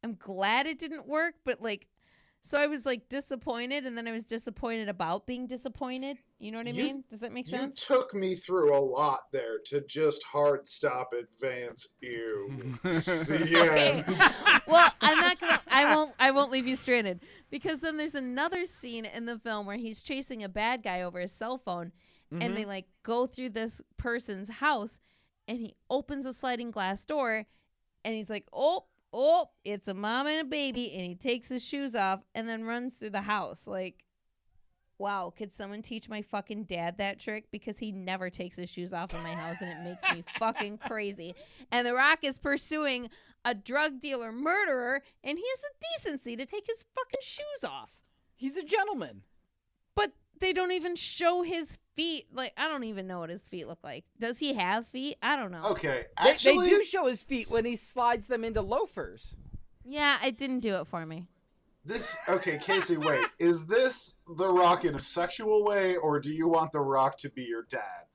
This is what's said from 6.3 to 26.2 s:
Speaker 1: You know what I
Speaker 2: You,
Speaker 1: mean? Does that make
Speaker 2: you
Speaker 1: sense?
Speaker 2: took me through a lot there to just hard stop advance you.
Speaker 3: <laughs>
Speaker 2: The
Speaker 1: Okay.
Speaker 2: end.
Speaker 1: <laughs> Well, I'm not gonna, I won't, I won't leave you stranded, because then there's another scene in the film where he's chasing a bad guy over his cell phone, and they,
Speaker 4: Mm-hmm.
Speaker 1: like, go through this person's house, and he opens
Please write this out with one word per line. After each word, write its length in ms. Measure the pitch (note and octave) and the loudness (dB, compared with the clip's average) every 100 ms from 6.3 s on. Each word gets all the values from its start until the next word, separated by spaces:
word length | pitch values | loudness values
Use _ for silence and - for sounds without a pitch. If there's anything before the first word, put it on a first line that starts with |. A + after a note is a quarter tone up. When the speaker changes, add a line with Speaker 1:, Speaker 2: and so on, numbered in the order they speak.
| _ | _
Speaker 1:
You 120 | G#3+ | -12
know 60 | A3+ | -8
what 80 | A#3 | -6
I 40 | |
Speaker 2:
You, 120 | F3 | -2
Speaker 1:
mean? 200 | C#4 C4+ B3+ | -2 -4 -12
Does 80 | A3 | -12
that 120 | A3+ | -10
make 200 | B3 B3 | -8 -6
Speaker 2:
you 60 | B3+ | -4
Speaker 1:
sense? 280 | C4+ C4+ - | -4 -6 4
Speaker 2:
took 280 | B3+ B3+ G#3 | 4 4 -2
me 180 | F#3 F3+ | -2 -2
through 400 | - F#3 D3+ C#3+ | 0 4 6 6
a 40 | |
lot 520 | C#3 B2+ D3 C3+ - | 4 2 2 2 -2
there 280 | C3+ A#2 A2 - | -4 -2 -6 -2
to 160 | C#3+ | -4
just 420 | - D3 D#3 C#3+ | -2 2 2 2
hard 440 | - D3 D3 C#3 - | -4 2 4 4 -2
stop 460 | - D3 B2+ B2+ | -2 -2 0 -4
advance 760 | A#2+ A#2 _ C3+ B2 A#2+ A#2 - _ | -6 -8 _ -4 -4 -8 -10 -16 _
you. 760 | B2 A#2+ A2+ G#2+ G2+ C3+ B2 B2 | -8 -6 -4 -4 -4 -6 -8 -4
Speaker 3:
<laughs> 40 | |
Speaker 2:
The 760 | F3+ E3 - E3+ D#3+ D#3+ D#3+ E3 E3+ | 0 0 2 0 0 0 4 8 8
Speaker 1:
Okay. 340 | D3+ - - - | 8 6 4 0
Speaker 2:
end. 260 | F#3 F4+ | 6 6
Speaker 1:
<laughs> 0 | - G4+ D4+ - | 8 6 6 8
Well, 240 | D#4+ E4+ - | 10 10 8
I'm 180 | C#4 D#4 | 6 6
not 200 | F4 F4+ | 6 4
gonna, 220 | F4 D#4 - | 2 2 4
I 220 | B3+ C#4+ | 4 8
won't, 200 | C4+ D4+ - | 6 4 4
I 120 | C4 | 4
won't 200 | C4+ C#4 | 6 4
leave 160 | C4 B3 | 2 0
you 80 | C4 | -2
stranded, 460 | - A#3+ G#3 F3+ - - _ | 2 2 2 -4 -10 -20 _
because 300 | C#4+ F#4 D#4 | -6 -4 -2
then 160 | D#4+ D4+ | -2 -4
there's 180 | D4+ D4 | -4 -4
another 500 | B3+ B3 D#4 F4+ F4 | -6 -2 -2 -2 -6
scene 400 | - C4 A#3 A3 | -8 -10 -8 -8
in 200 | - A#3 | -8 -8
the 120 | A#3 | -8
film 280 | A#3 G#3+ G3+ | -6 -6 -4
where 100 | G3+ | -6
he's 240 | A3+ G#3+ | -8 -10
chasing 420 | - C#4 C4+ A#3+ | -8 -8 -6 -8
a 60 | G3+ | -6
bad 320 | F#3+ A3 B3 | -2 0 -2
guy 200 | G#3+ F3+ | -2 -4
over 160 | F3+ F3 | -4 -6
his 120 | F3+ | -8
cell 260 | - A3+ B3+ | -6 -6 -6
phone, 320 | - F3 E3+ - _ _ _ | -6 -6 -8 -14 _ _ _
and 280 | E3+ - A3+ | -6 -4 -4
they, 40 | |
Speaker 4:
Mm-hmm. 80 | G#3 | -4
Speaker 1:
like, 160 | G3 F#3 _ | -8 -10 _
go 220 | - A#3 B3 | -2 0 0
through 260 | - B3+ | -4 -8
this 300 | G#3+ A3+ - - - | -6 -6 -8 -18 -8
person's 540 | B3+ A#3+ B3 G3 G3+ | -4 -4 -4 -10 -10
house, 500 | A3+ C#4+ C4+ G#3+ - _ _ _ _ - | -2 0 0 -2 -12 _ _ _ _ -10
and 100 | A#3+ | -8
he 180 | A3+ - _ | -8 -14 _
opens 360 | C4 C#4 C#4 | -2 -2 -8